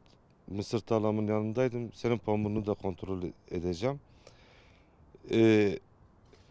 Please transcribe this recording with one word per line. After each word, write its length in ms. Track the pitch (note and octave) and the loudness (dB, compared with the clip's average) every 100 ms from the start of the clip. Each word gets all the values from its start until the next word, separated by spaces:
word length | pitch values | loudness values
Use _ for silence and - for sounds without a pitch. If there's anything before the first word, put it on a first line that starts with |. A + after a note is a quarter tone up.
| - - _ _ - | -20 -20 _ _ -10
mısır 320 | G2 G2 A#2 | -8 -4 -4
tarlamın 460 | - A2 G#2+ G#2+ G#2+ | 0 0 2 0 0
yanındaydım. 680 | G#2+ G#2+ G#2+ C3 A#2+ A#2 | 0 -2 0 -2 -2 -8
Senin 260 | - A#2 A#2 | -6 -2 -2
pamuğunu 480 | - G#2+ G#2 G#2+ G2+ | 0 0 0 -2 -2
da 80 | |
kontrol 480 | G2+ G2 F2 F#2 F#2+ F2 - - | -2 -4 -6 -6 -6 -6 -10 -10
edeceğim." 500 | F2 F2 E2+ A#2+ C#3+ - - - - - - - - _ _ - - - | -6 -4 -2 -2 -4 -12 -20 -20 -20 -20 -20 -20 -20 _ _ -20 -20 -2
Ee, 480 | G#2+ A2+ G#2+ G2+ - - - - - - - - | 4 6 6 4 0 -10 -20 -20 -20 -20 -20 -20